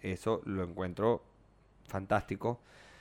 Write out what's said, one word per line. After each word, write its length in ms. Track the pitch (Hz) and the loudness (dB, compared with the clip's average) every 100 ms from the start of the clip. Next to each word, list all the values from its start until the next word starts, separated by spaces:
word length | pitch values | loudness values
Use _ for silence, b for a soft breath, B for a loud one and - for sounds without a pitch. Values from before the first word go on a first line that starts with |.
Eso 400 | 95 90 - 110 - | -4 -2 0 0 0
lo 180 | 98 | -2
encuentro 600 | 87 87 92 87 107 113 - - - - - - - | -2 -2 -4 2 2 2 -2 -20 -20 -20 -20 -20 -8
fantástico. 720 | 98 98 107 - 101 117 123 b b b b | -6 2 2 2 -2 -2 -2 b b b b